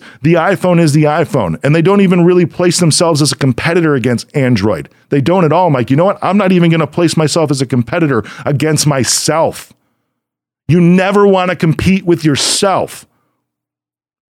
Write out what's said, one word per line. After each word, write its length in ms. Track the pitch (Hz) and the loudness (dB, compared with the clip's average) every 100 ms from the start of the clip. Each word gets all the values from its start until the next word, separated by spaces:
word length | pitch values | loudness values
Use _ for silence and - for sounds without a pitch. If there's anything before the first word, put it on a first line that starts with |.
| - - | -8 -6
the 140 | 143 170 | 0 0
iPhone 440 | 170 196 185 170 | 0 0 0 2
is 140 | 165 | 2
the 120 | 147 147 | 2 2
iPhone, 540 | 151 156 139 92 80 | 0 -2 -2 -2 -2
and 100 | 139 | 0
they 80 | 160 | 0
don't 200 | 175 202 | 2 2
even 220 | 196 180 | 2 2
really 220 | 170 180 175 | 2 2 0
place 340 | - 180 - | 0 -2 0
themselves 440 | 170 - 170 151 | 0 2 0 0
as 80 | 151 | -2
a 40 | - | -2
competitor 600 | 135 123 160 175 160 139 | -2 -2 -2 0 0 0
against 380 | 120 117 - 151 | -2 -4 -4 -4
Android. 500 | 127 117 104 85 73 _ _ | 0 0 0 -4 -8 _ _
They 100 | 143 | -2
don't 240 | 135 185 | 0 2
at 80 | 160 | 2
all. 140 | 160 180 | 2 2
I'm 80 | |
like, 160 | 135 117 | 0 0
"You 60 | 135 | 0
know 100 | 185 | 0
what? 140 | 196 | -2
I'm 160 | 151 202 | -2 0
not 140 | 190 | 2
even 180 | 185 170 | 2 2
gonna 160 | 165 151 | 0 -2
place 320 | - 170 - | -2 -2 0
myself 320 | 151 170 156 | -2 0 -2
as 100 | 139 | -2
a 60 | 135 | -2
competitor 580 | 127 117 175 160 123 101 - - | -4 -2 -2 -2 -2 -4 -8 -6
against 400 | 143 156 151 147 | -4 -2 -2 0
myself." 880 | 135 120 - - 156 156 - - _ _ _ _ _ _ _ _ _ - | 0 -2 -2 -2 0 -2 -4 -14 _ _ _ _ _ _ _ _ _ -2
You 120 | 170 | 2
never 460 | 170 180 190 208 202 | 4 2 2 2 4
wanna 300 | 190 180 175 | 2 0 -2
compete 500 | 170 147 - 190 175 | -2 0 0 0 0
with 180 | 175 | 0
yourself 840 | 151 131 - - 196 170 78 - - _ _ _ _ _ _ _ _ _ _ _ _ | 0 -2 -2 -2 -2 -2 -4 -10 -20 _ _ _ _ _ _ _ _ _ _ _ _